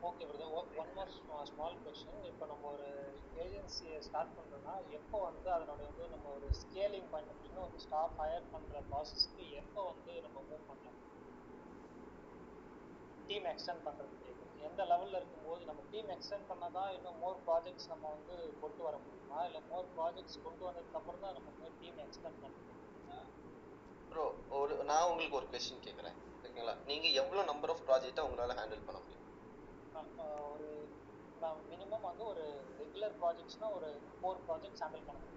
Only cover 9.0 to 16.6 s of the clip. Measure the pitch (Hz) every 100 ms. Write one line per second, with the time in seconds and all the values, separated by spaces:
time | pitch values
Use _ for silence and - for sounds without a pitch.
9 | 151 - - - 165 143 147 202 185 156
10 | 160 170 - 135 135 151 147 135 - -
11 | - - - - - - - - - -
12 | - - - - - - - - - -
13 | - - - 202 180 151 - 170 156 143
14 | 139 - - 123 - - 151 185 185 175
15 | 196 185 - - 147 175 165 151 - 208
16 | 214 175 - 202 196 180